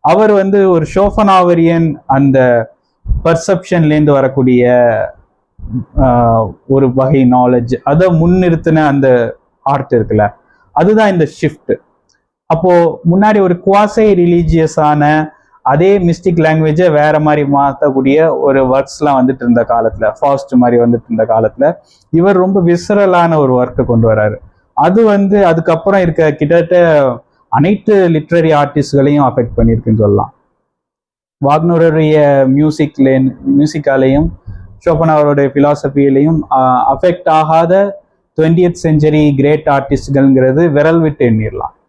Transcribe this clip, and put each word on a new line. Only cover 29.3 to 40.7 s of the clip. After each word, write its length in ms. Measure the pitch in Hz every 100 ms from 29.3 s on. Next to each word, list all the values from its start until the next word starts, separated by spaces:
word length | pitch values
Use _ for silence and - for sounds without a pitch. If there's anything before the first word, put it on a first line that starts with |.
அஃபெக்ட் 180 | 117 117 -
பண்ணியிருக்குன்னு 420 | 117 113 117 110
சொல்லலாம். 360 | 104 101 - _ _ _ _ _ _ _ _ _ _ _
வாக்னருடைய 760 | 139 151 165 170 165 156 156 156 147 139 135 135
மியூசிக்லே-, 800 | 151 151 151 - 135 131 131 120 - -
மியூசிக்காலேயும் 720 | 151 156 147 135 131 139 165 - - - - - -
ஷோபனாவருடைய 600 | 156 160 156 147 143 139
ஃபிலாசபியிலையும், 920 | 135 143 147 147 139 139 135 147 160 -
ஆ, 480 | 135 131 127 - 135
அஃபெக்ட் 300 | 180 175 -
ஆகாத 760 | 156 156 160 170 185 202 196 _ _ _ -
ட்வென்டியத் 400 | 160 165 180 175
செஞ்சுரி 540 | 165 156 151 151 151 139
கிரேட் 300 | 139 151 151
ஆர்டிஸ்ட்கள்ங்கிறது 1040 | 139 135 135 - 139 135 131 131 135 170